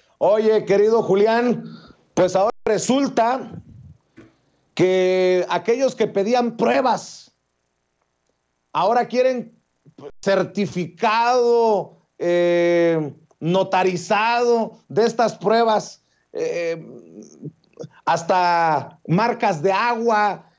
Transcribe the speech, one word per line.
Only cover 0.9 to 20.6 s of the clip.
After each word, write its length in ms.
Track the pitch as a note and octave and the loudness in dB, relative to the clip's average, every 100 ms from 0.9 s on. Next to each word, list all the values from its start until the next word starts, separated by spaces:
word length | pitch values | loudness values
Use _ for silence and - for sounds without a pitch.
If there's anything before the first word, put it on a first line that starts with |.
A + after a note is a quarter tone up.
| A3+ | 2
Julián, 600 | - G3 G#3+ A#3 B3 - - - - _ _ | 2 2 2 2 0 -2 -6 -18 -20 _ _
pues 220 | - F3+ F#3 | 0 0 2
ahora 160 | G#3 - - | 0 -2 -2
resulta 960 | G3+ - C4 C4+ - A3+ B3+ - - - - - - _ - - _ _ _ _ | -2 0 0 0 0 0 -2 -8 -16 -20 -20 -20 -20 _ -20 -20 _ _ _ _
que 720 | - F3+ F#3 F#3 F#3 F#3 F3+ - | -2 2 2 2 2 2 0 0
aquellos 460 | F3 F3 A#3+ C4 - | -2 -2 0 0 0
que 120 | G#3+ | -2
pedían 500 | G3+ G3 B3 A#3+ - | -2 0 0 0 -2
pruebas, 760 | A3+ C4 C4 F#3+ - - - _ _ _ _ _ _ _ _ _ _ _ _ _ _ | 0 2 0 -2 -6 -20 -20 _ _ _ _ _ _ _ _ _ _ _ _ _ _
ahora 340 | D3+ F#3 A#3+ A#3+ | -2 0 0 0
quieren 500 | A#3+ B3+ B3 - _ _ _ _ - C#3+ - | 0 0 0 -6 _ _ _ _ -20 -20 -6
certificado, 1800 | G3 F#3+ E3+ G3+ F3+ F3+ E3 - A3+ A3 A#3+ B3+ A#3+ A#3 A3+ G3+ D#3+ - _ - | 0 0 0 -4 -4 -4 -8 -4 0 2 2 2 2 4 2 2 -2 -12 _ -6
eh, 960 | F3 F3 F3 F3 E3+ E3+ E3+ E3 D3 - _ - | 0 2 2 2 2 2 2 0 -4 -10 _ -8
notarizado 1400 | D#3 F#3 F#3 F#3 F#3 F3 - G#3 A3 A#3+ A#3+ A#3 A3 - - | -2 0 0 0 0 -2 -2 -2 0 0 2 0 -2 -8 -6
de 180 | C#3+ A#3 | -2 0
estas 320 | A3+ A3 - | 0 -2 -2
pruebas, 680 | F3+ A3+ A#3 G#3 - - _ _ _ | 0 2 2 0 -4 -14 _ _ _
eh, 520 | - E3 E3 E3+ E3 A#2 B2 E2 - - - D#3 - _ - - _ - | -8 -6 -4 -6 -6 -12 -20 -20 -20 -20 -18 -18 -18 _ -20 -20 _ -4
hasta 920 | E3 E3 F#3 F3 E3+ E3 D3 - - - | -2 0 0 2 2 2 0 -4 -12 -2
marcas 540 | F3 A#3 A#3+ A3 E3 | 0 0 0 -2 0
de 100 | F3+ | 0
agua, 800 | F#3+ A#3+ A#3 A#3 G#3+ G#3 F3 - _ | 0 -2 -2 0 2 0 -2 -12 _